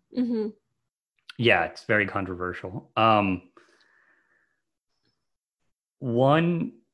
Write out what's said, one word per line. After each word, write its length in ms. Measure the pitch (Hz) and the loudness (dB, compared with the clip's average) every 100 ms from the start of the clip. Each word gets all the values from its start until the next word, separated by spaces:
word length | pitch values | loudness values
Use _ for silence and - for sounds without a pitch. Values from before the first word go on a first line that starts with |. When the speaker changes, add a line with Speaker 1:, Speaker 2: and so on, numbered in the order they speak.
| _ - | _ -6
Speaker 1:
Mm-hmm. 320 | 247 233 214 214 _ _ _ _ _ _ - - | -4 -4 -6 -10 _ _ _ _ _ _ -16 0
Speaker 2:
Yeah, 260 | 117 95 80 | 2 4 0
it's 200 | - - | -6 -2
very 200 | 107 98 | 0 0
controversial. 840 | 101 92 90 90 90 92 98 - - | -4 -6 -6 -8 -8 -12 -14 -10 0
Um, 460 | 110 107 101 90 - _ _ _ _ _ _ _ _ _ _ _ _ _ _ _ _ _ _ _ _ _ _ _ _ - | 4 4 2 -2 -6 _ _ _ _ _ _ _ _ _ _ _ _ _ _ _ _ _ _ _ _ _ _ _ _ -12
one 760 | 135 117 135 151 165 170 - - _ | -4 2 4 4 2 0 -4 -10 _